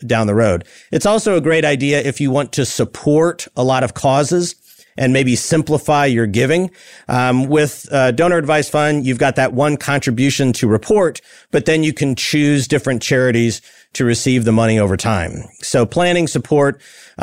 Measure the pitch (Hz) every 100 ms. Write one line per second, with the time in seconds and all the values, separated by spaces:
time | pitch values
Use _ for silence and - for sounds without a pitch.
0 | 120 113 104 104 113 85 - - - 160
1 | 202 214 214 180 147 160 151 143 143 143
2 | 139 - 143 135 135 - 127 - 120 -
3 | - 151 165 165 - - 127 131 127 -
4 | 139 135 147 175 175 - _ _ _ -
5 | 131 135 131 120 - 160 147 151 - 147
6 | 143 117 113 101 131 165 185 - - -
7 | - 127 127 127 135 151 151 - - 139
8 | 127 120 175 170 143 156 143 156 151 147
9 | 131 120 139 131 131 120 147 147 - 139
10 | 131 117 139 - 135 117 117 107 - 214
11 | 170 139 - - _ 151 - 160 156 -
12 | 139 127 - 151 147 143 127 147 139 123
13 | - 131 127 117 117 107 - - _ -
14 | 120 117 - 127 113 113 113 110 101 95
15 | 117 101 82 73 - - - 135 117 170
16 | 175 175 165 160 - 147 139 143 - -
17 | - -